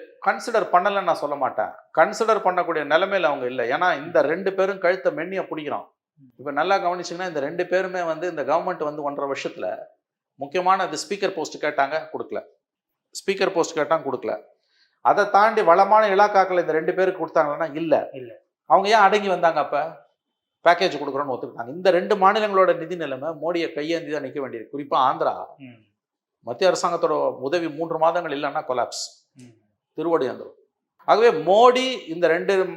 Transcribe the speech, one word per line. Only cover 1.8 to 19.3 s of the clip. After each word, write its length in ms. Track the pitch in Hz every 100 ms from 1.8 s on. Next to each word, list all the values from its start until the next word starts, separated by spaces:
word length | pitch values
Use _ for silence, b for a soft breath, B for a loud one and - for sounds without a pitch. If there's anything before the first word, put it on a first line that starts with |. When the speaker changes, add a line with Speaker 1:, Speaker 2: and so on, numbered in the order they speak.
| _ 151
Speaker 1:
கன்சிடர் 480 | 170 - 220 214
பண்ணக்கூடிய 400 | 185 180 170 156 147
நிலைமையில 360 | 160 196 196
அவங்க 240 | 160 139 123
இல்ல. 320 | 127 117 147
ஏன்னா, 200 | 180 147
இந்த 240 | - 165
ரெண்டு 320 | 139 170 190
பேரும் 260 | 185 190 190
கழுத்தை 320 | 175 190 185
மென்னிய 280 | 151 180 190
பிடிக்கிறான். 440 | 156 156 147 107 - _ _ _ 131 -
இப்ப 140 | 135
நல்லா 240 | 143 175 196
கவனிச்சீங்கன்னா, 520 | 175 180 170 170 185
இந்த 120 | 151
ரெண்டு 260 | 139 175 175
பேருமே 380 | 180 190 185
வந்து 260 | 170 156 180
இந்த 140 | 156
கவர்மெண்ட் 400 | 131 160 180 170
வந்து 200 | 151 151
ஒன்றரை 260 | 143 139 139
வருஷத்துல 480 | 135 - - 92 - - _ _ _ _ -
முக்கியமான 480 | 139 185 175 190
அந்த 140 | 175 151
ஸ்பீக்கர் 360 | - 202 185
போஸ்ட் 320 | 160 151 - 151
கேட்டாங்க, 420 | 147 139 156 -
கொடுக்கல. 280 | 135 - 101 - _ _ _ _ _ _ -
ஸ்பீக்கர் 380 | - 196 185
போஸ்ட் 260 | 170 151 156
கேட்டாங்க, 240 | 147 160 139
கொடுக்கல. 220 | 127 110 107 - _ _ _ _ _
அதை 280 | - 202 185
தாண்டி 320 | 196 220 214
வளமான 460 | 170 175 196 214 214 190
இலாக்காக்கள் 440 | 208 196 180 180
இந்த 120 | 160
ரெண்டு 220 | 156 180
பேருக்கு 320 | 175 185 190 160
கொடுத்தாங்கன்னா 500 | 165 147 147 160 147
இல்ல. 340 | 165 165 -
Speaker 2:
இல்ல. 280 | 135 120 107 _ _ -
Speaker 1:
அவங்க 240 | 170 196
ஏன் 160 | 220 196
அடங்கி 200 | 208
வந்தாங்க? 320 | 202